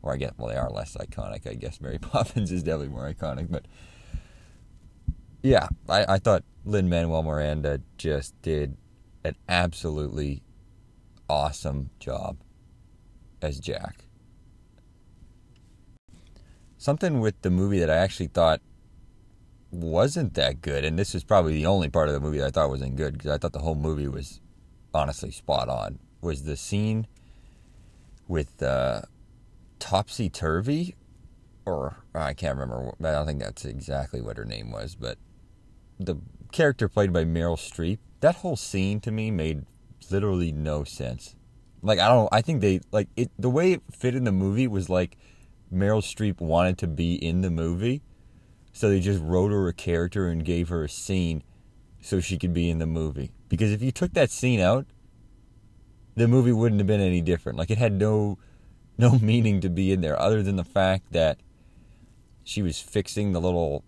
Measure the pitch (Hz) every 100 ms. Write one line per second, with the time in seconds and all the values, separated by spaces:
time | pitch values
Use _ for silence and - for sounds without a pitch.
0 | - 67 65 - 57 60 62 52 - -
1 | - - 50 53 - 57 - - 69 67
2 | - - 113 - 95 90 80 80 69 60
3 | 69 - 80 65 85 82 - - - -
4 | - - - - - - - - - -
5 | - - - - 131 127 - - - 95
6 | 104 95 113 95 - - - 104 92 85
7 | 82 80 80 76 76 76 73 71 - -
8 | 80 73 65 - - 76 71 69 - -
9 | - - 80 - - 90 87 - 85 76
10 | 76 76 73 69 - - - - - -
11 | - - - 73 71 71 76 69 69 -
12 | - 65 - - - - - - - -
13 | - - - - 78 67 - - - -
14 | - - - - - - - - - -
15 | - - - - - - - - - -
16 | _ - - - - - - - - 147
17 | 185 143 110 - 95 90 98 98 82 78
18 | 92 - 82 - 82 78 _ - - -
19 | - - - - - - - 87 82 82
20 | 127 170 123 71 67 67 - 71 73 80
21 | 101 92 - 101 82 78 78 98 76 80
22 | 76 73 73 73 69 67 76 67 65 65
23 | 76 67 73 73 82 - 78 78 76 76
24 | 69 65 - - - - - - - 82
25 | 71 71 64 69 - 69 62 62 50 -
26 | - _ 85 71 73 71 - 101 107 110
27 | 113 - - - - - - - - -
28 | - - - 85 71 - 67 65 64 55
29 | - - - - - - - - - 95
30 | 104 - 101 - 82 82 110 151 175 -
31 | - - - - - - - 82 67 -
32 | - 82 76 71 80 67 64 60 64 -
33 | 80 73 76 71 50 - 69 62 65 69
34 | 65 62 55 55 55 55 55 53 55 -
35 | 60 57 - - - - - - - -
36 | 190 80 - - - - 156 131 104 -
37 | 98 87 82 82 85 82 - - 82 107
38 | - - 151 175 180 143 - 98 95 104
39 | 117 110 110 101 80 76 69 - - -
40 | - 98 101 92 85 76 76 76 69 -
41 | 64 62 - - - - - - 104 101
42 | 101 123 107 110 117 151 101 92 - 104
43 | 101 - 123 - 120 131 180 180 - -
44 | 127 127 123 95 98 104 127 101 87 90
45 | 90 - - - - - - 92 101 107
46 | 101 - 107 92 82 80 90 90 82 76
47 | 85 87 82 87 92 82 82 87 113 139
48 | - - - - - - - - 107 98
49 | 92 98 78 90 98 104 90 87 - 85
50 | 87 101 90 82 80 85 85 85 76 -
51 | - 95 85 80 - - - - - -
52 | - 95 82 90 90 85 85 80 80 82
53 | 80 69 65 - - 90 107 104 127 -
54 | 175 175 139 - 127 120 90 120 165 -
55 | - - - - - - - - - -
56 | - - 117 127 123 113 117 104 98 104
57 | 95 90 82 85 - 60 82 107 120 101
58 | 107 107 104 95 - - - - - -
59 | 120 120 107 120 110 98 90 87 95 95
60 | 82 76 92 110 98 98 87 - 95 95
61 | - 85 80 73 - _ - - - -
62 | - - - - - - 92 78 - 107
63 | 95 - 104 90 90 87 80 71